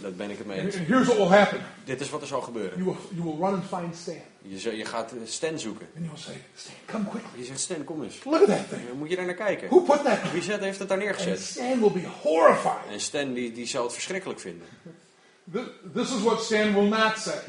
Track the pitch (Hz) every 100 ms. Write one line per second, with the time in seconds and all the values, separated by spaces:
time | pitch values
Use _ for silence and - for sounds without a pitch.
0 | 98 90 104 104 101 95 196 196 160 254
1 | 233 214 180 202 196 - - - - 127
2 | 139 147 143 135 123 117 95 180 185 -
3 | - 170 170 151 185 196 - 185 170 165
4 | - 151 - - 98 95 110 110 107 117
5 | 113 123 113 - 160 160 110 98 85 156
6 | 165 - - 78 - - - - - 220
7 | 202 226 - 117 123 135 - 165 139 160
8 | 107 - 262 320 403 - - - 120 131
9 | 156 180 180 180 214 165 - 311 349 294
10 | 285 202 165 160 175 208 196 190 190 190
11 | 208 185 175 - - - 247 254 208 175
12 | 160 - 294 320 302 - 165 - - 104
13 | - 151 139 123 120 120 120 139 120 -
14 | - 190 151 - 95 85 - - 175 -
15 | _ _ _ _ - 185 254 - 185 151
16 | 240 247 226 214 - 214 214 196 202 220
17 | 220 - - 151